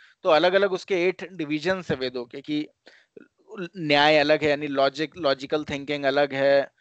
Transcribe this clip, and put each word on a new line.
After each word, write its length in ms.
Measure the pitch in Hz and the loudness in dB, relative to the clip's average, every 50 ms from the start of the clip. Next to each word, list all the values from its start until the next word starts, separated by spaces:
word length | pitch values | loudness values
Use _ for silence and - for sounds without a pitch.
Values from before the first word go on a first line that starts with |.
| _ _ _ _ | _ _ _ _
तो 60 | - 185 | 0 2
अलग-अलग 440 | 156 151 170 180 185 196 196 196 | 4 4 4 4 4 2 2 0
उसके 360 | 185 170 - - 196 175 175 185 | -2 -4 -6 -4 -2 -2 0 -2
एट 240 | 175 - 185 165 | -2 -4 -10 -14
डिवीजन 500 | 190 165 156 143 151 151 143 180 190 185 165 - | -10 -10 -6 -6 -6 -4 -2 -4 -4 -4 -4 -6
है 60 | 156 | -6
वेदों 280 | 131 127 127 127 123 120 | -4 -4 -6 -6 -8 -10
के, 160 | 113 - 143 | -10 -14 -14
कि 280 | 135 - 151 151 151 - _ _ _ - - _ _ _ _ - - _ _ _ _ - - 202 175 170 - | -8 -6 -6 -6 -6 -8 _ _ _ -20 -20 _ _ _ _ -20 -20 _ _ _ _ -18 -14 -12 -12 -12 -10
न्याय 420 | 190 160 147 147 143 147 151 156 151 | -6 -2 2 4 4 6 6 6 4
अलग 240 | 143 147 156 151 | 4 4 2 2
है, 80 | 151 147 | 2 0
यानी 160 | 143 143 151 | 0 0 -2
लॉजिक, 500 | 143 139 139 135 139 135 143 156 143 - | -4 0 0 0 0 0 -2 -6 -8 -6
लॉजिकल 480 | 180 156 139 135 127 139 131 160 151 147 | -4 -2 -2 -2 -2 -4 -4 -4 -4 -4
थिंकिंग 400 | - 151 139 139 135 147 143 143 | -6 -10 -10 -8 -6 -6 -2 -2
अलग 280 | 135 135 143 147 139 | 0 0 0 0 0
है, 380 | 135 135 139 139 139 139 139 - _ _ | 0 0 2 2 4 2 2 -2 _ _